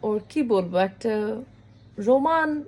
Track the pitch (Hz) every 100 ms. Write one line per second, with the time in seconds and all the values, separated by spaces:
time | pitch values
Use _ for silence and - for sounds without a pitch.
0 | 214 214 208 311 254 202 180 175 190 196
1 | 226 214 208 220 262 - - - - -
2 | 208 262 285 330 311 302